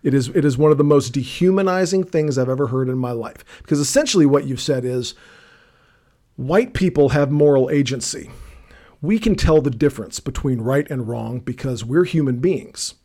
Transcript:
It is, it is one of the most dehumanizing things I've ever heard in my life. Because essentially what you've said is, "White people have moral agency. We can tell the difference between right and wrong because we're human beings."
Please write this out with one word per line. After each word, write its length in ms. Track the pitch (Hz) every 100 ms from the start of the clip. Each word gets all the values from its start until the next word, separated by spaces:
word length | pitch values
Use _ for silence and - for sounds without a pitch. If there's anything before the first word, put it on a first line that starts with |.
It 100 | -
is, 140 | 135 117
it 140 | 180
is 140 | 147 123
one 140 | 151
of 60 | 143
the 60 |
most 260 | 147 147 127
dehumanizing 880 | 139 127 - 180 190 190 185 180 190
things 340 | 180 165 151 131
I've 120 | 127
ever 180 | 131 139
heard 220 | 131 131
in 80 | 127
my 140 | 127
life. 340 | 117 113 - - -
Because 200 | - 147
essentially 460 | 143 269 311 196 143
what 200 | 143 139
you've 140 | 127
said 240 | - 131
is, 300 | 123 127 120 - - - _ _ _ _ _ _ _ _ _ -
"White 380 | 131 185 254
people 360 | - 185 160 139
have 220 | 147 143
moral 380 | 147 147 139 131
agency. 600 | 147 131 131 - - - - - - - - - _
We 180 | 151 220
can 160 | 220 196
tell 260 | - 156
the 80 | 143
difference 500 | 117 143 127 101 -
between 420 | - 131 139 120
right 280 | 110 139 147
and 180 | 135 110
wrong 320 | 117 113 123
because 460 | - 123 135 117 113
we're 200 | 151 180
human 320 | 165 139 123
beings." 560 | 170 143 - - - -